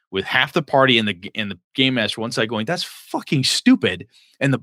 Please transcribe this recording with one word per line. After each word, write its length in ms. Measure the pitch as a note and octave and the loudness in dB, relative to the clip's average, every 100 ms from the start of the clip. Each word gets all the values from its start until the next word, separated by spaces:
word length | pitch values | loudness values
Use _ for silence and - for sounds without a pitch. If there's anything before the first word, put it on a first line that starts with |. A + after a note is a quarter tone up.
| _ | _
with 140 | F#2+ | -6
half 300 | F#2+ C3 C#3 | -2 0 0
the 80 | - | -2
party 360 | D#3+ C#3 C3 A#2 | 0 2 4 4
and 80 | G#2+ | 2
the 80 | F2 | -4
g-, 160 | F#2+ - | -10 -8
and 160 | G2+ | -8
the 80 | G2 _ - | -10 _ -2
game 200 | C3 B2+ | 0 0
master 260 | G#2 - | -2 -4
one 100 | A2+ | -6
side 160 | - A2 | -2 -2
going, 180 | A2+ A2+ | -2 -4
"That's 180 | F3+ | -4
fucking 600 | - - - D4+ - D3+ | -6 -12 -10 -10 -2 0
stupid." 640 | C3+ - - B3+ A2 F2+ G2 _ _ _ | 0 2 4 4 4 -2 -10 _ _ _
And 140 | C#3 | -2
the, 60 | B2+ | 0